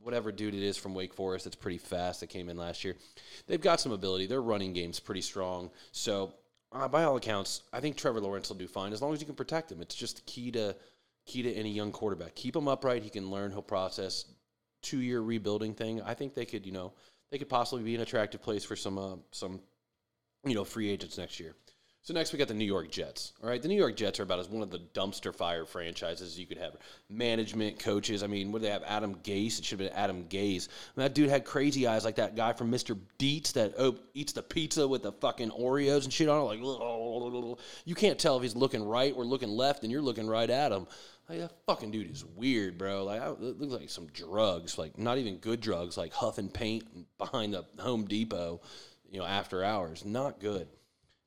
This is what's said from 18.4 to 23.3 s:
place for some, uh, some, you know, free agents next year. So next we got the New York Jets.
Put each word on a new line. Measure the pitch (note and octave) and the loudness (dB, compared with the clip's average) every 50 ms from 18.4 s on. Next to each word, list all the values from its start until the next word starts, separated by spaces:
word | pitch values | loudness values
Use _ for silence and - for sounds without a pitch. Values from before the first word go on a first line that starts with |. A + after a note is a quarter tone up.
| - | -4
place | A#2+ G#2+ G2 - | -2 -2 -2 -2
for | - G#2+ | -4 -6
some, | - - G2+ G2 G2 | -4 -4 -4 -2 -2
uh, | G2 F#2+ F#2 E2 - _ | -4 -6 -8 -10 -14 _
some, | - - G#2 F#2 F#2+ F#2 - _ _ _ _ _ _ _ _ _ _ _ _ _ _ _ - | -10 -8 -8 -8 -8 -10 -12 _ _ _ _ _ _ _ _ _ _ _ _ _ _ _ -2
you | C#3 A#2 | 0 0
know, | G2+ F#2+ | 0 0
free | - - A2+ G#2+ G2+ | -2 -2 -2 0 0
agents | G2+ F2 F#2 D#2 - | 0 -2 -4 -10 -8
next | G2+ E2+ - - - | -8 -8 -8 -8 -10
year. | E2+ D#2+ - _ _ - _ _ _ _ _ _ - | -12 -12 -14 _ _ -20 _ _ _ _ _ _ -10
So | - E3+ | -2 0
next | E3 D#3+ - E3 | 0 0 0 2
we | |
got | C#3+ C#3 A#2 | 2 2 2
the | G#2+ | 2
New | G#2+ A2 | 0 2
York | G2 G2 F2+ D#2+ D#2 | 2 2 0 0 -4
Jets. | - F#2 D#2+ - - - - - | -4 -6 -6 -6 -6 -10 -10 -10